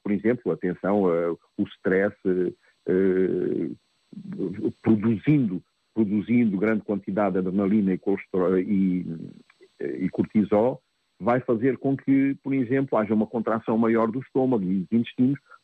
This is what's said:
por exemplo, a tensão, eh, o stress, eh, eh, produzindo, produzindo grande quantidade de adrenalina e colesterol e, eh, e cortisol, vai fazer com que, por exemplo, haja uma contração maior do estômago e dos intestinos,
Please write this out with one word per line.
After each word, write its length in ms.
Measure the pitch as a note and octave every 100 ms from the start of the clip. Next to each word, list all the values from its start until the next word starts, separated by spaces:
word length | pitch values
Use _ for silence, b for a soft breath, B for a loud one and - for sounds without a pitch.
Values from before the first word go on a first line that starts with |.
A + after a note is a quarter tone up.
por 80 | G2+
exemplo, 400 | G2+ G#2+ B2 -
a 60 | D#2+
tensão, 520 | F#2 E2+ F2+ G#2 F#2+
eh, 200 | E2+ E2+ E2 _ -
o 60 | G2+ -
stress, 420 | G2+ F#2+ G2+ - G2
eh, 260 | F#2 F2+ F2 b b -
eh, 840 | F#2 F#2+ F#2 F#2 F2+ F2+ - E2 - _ _ _ - - - F#2 G2 G#2+ -
produzindo, 840 | - A2 G#2+ G#2+ - D3+ A#2+ F2+ - _ _
produzindo 640 | - G#2+ G#2+ F2+ A#2+ A#2 F#2+
grande 240 | G#2+ A2
quantidade 520 | - G2+ - G2 G2+
de 140 | F#2+ F#2
adrenalina 460 | F#2+ G2 G#2+ G2
e 40 | F2+
colesterol 600 | - G2 - F#2+ F2 F#2
e, 460 | F#2 G2+ F#2+ F2+ E2+ E2 - - _ _ - -
eh, 180 | - -
e 80 | F#2
cortisol, 720 | - - A2 F#2+ G#2 A#2 D3 _ _ _ -
vai 200 | F#2+ B2+
fazer 380 | B2 A#2 C3 B2
com 180 | C#3 C3+
que, 400 | - C3+ C#3 C#3
por 100 | -
exemplo, 440 | C3+ A#2 C3+ C#3 A#2+
haja 160 | G#2
uma 120 | G#2+ G#2+
contração 520 | A#2+ A2 A2+ - A2+
maior 340 | A#2 A2+ A2+
do 80 | A#2
estômago 440 | C3 C#3 C3 A#2+
e 180 | F2+ G2
dos 100 | E2+
intestinos, 480 | A#2 A#2+ - B2+ C#3+ b b